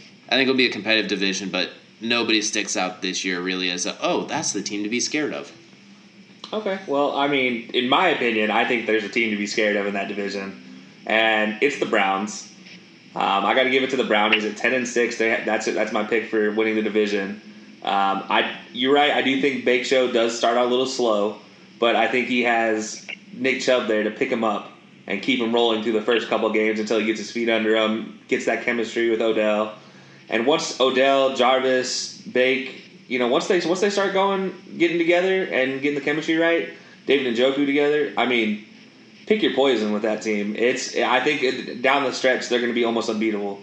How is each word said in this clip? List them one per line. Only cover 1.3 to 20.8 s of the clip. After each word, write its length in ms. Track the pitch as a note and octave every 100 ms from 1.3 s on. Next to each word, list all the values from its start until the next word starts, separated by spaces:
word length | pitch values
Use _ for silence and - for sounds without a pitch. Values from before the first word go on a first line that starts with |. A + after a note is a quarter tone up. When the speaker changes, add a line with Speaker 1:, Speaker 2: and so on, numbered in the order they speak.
| F#2+ F#2+
Speaker 1:
but 180 | F2+ E2 - - -
nobody 400 | A2+ A#2+ A2 G#2+
sticks 340 | - G#2 G2 G2+
out 280 | F#2 -
this 200 | F#2 F2+
year 180 | F#2+ F2+
really 280 | F#2 F#2 F#2
as 160 | F2+ F#2+
a, 100 | -
"Oh, 220 | E3 A#2+
that's 300 | F2+ C#3 E3
the 80 | G2+
team 180 | G2 G#2
to 60 | G#2
be 100 | A#2+
scared 340 | - D3+ C#3 D2
of." 160 | - - - - - - - - - - -
Speaker 2:
Okay. 260 | G#3 G#3 G3 -
Well, 280 | C#3 C#3+ C#3
I 120 | C#3+
mean, 420 | C#3 B2+ A#2 - A#2+
in 140 | B2
my 180 | D3 F3+
opinion, 400 | C#3 A#2+ A2 G#2
I 160 | G#2+ B2
think 200 | A#2 G#2+
there's 160 | A2
a 60 | G2+
team 200 | A#2+ A2
to 60 | G#2
be 80 | G2+
scared 280 | - G#2+ G#2
of 100 | G2+
in 60 |
that 140 | G2+ G2+
division, 560 | G2+ G2 G2 G2 - - - - - -
and 520 | A2 A2+ G#2+ G#2+ G#2+
it's 180 | C#3+ -
the 60 | G#2
Browns. 680 | A2 G2 G2 G#2+ - - - - - - - - -
Um, 300 | G2 G2 G2+
I 80 |
gotta 160 | B2 B2+
give 140 | C3
it 60 | C3
to 60 | B2+
the 60 |
Brownies 400 | G#2+ G#2+ G#2+ G#2+ G#2+
at 120 | -
ten 160 | A#2+
and 140 | B2+ A#2
six. 300 | A#2+ A2+ -
They, 240 | A2+ A2+ G#2
that's 220 | A2 A#2
it, 80 | F2+
that's 160 | G#2+
my 120 | A2+
pick 260 | G#2 A2+ G#2+
for 220 | A2 G#2+
winning 240 | G#2 A2 A2
the 60 |
division. 600 | G#2+ G#2+ G#2 G2+ G2 G#2 - - - -
Um, 400 | - G2 G2 G2 -
I, 280 | A2 A2+ - -
you're 200 | B2 C3
right. 180 | C#3+ D3
I 100 | B2
do 180 | C3 C3+
think 220 | C#3+ B2
Bake 220 | A#2+ B2 B2
Show 260 | C3 B2
does 240 | A#2 A#2 A#2+
start 200 | A#2+ B2
out 80 | B2
a 40 |
little 180 | B2